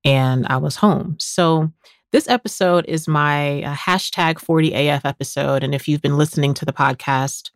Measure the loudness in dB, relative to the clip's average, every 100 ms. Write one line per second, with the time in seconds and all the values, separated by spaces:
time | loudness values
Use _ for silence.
0 | 4 4 2 0 0 -2 -2 2 2 2
1 | -2 -8 -6 0 2 2 0 -6 _ _
2 | _ 0 2 -2 -2 -2 2 2 0 -4
3 | 0 2 2 0 -2 -4 -6 -6 -2 -2
4 | -2 0 0 0 0 2 2 2 0 0
5 | -2 -6 -8 -4 -2 0 -2 -4 -2 -2
6 | 0 2 0 0 0 -2 -6 0 0 0
7 | -2 -2 -2 -6 -16